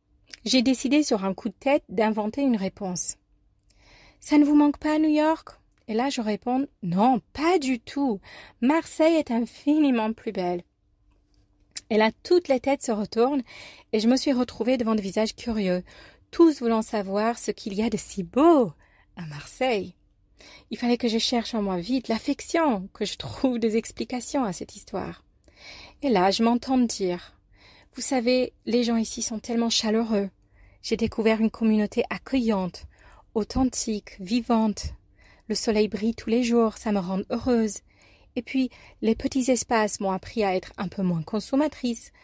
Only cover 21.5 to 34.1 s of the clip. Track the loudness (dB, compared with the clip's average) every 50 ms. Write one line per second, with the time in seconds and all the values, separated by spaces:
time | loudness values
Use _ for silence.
21.5 | -4 -4 -2 -2 -4 -4 -4 -2 -4 -2 -2 -4 -4 -4 -2 -4 -4 -4 -4 -4
22.5 | -2 0 2 0 0 -2 -4 -8 -10 -8 -8 -6 -8 -8 -10 -12 -4 -2 -2 0
23.5 | 0 0 0 0 0 -2 -2 -4 -8 -10 -8 -8 -8 -10 -8 -4 -4 -2 -2 -2
24.5 | -4 -8 -10 -14 -16 -18 -14 -10 -10 -8 -8 -10 -12 -16 _ _ _ _ _ _
25.5 | _ _ -20 -20 -20 -20 -20 -20 -10 _ 0 2 4 4 4 4 4 2 2 2
26.5 | 2 0 0 0 2 2 2 2 0 -2 -2 -2 -4 -4 -8 -14 _ _ _ _
27.5 | _ _ -20 -20 -20 -20 _ _ _ -8 -4 -2 -2 0 2 2 2 2 2 0
28.5 | -4 _ -4 0 0 2 2 2 0 0 0 -2 -4 -6 -6 -6 -6 -8 -6 -4
29.5 | -2 -2 0 0 0 0 0 2 0 0 0 0 0 0 -2 -2 -6 _ _ _
30.5 | _ _ -20 -20 _ _ -6 -4 -2 -2 -2 -2 0 0 2 2 2 2 2 0
31.5 | 0 0 2 2 4 2 2 0 0 -2 -2 -2 -4 -10 -6 -2 -2 0 2 2
32.5 | 0 0 -2 -4 -6 -10 -18 -20 _ _ _ -20 -20 -20 _ _ -4 -4 -4 -2
33.5 | 0 0 0 0 0 -2 -4 -4 -4 -6 -8 -12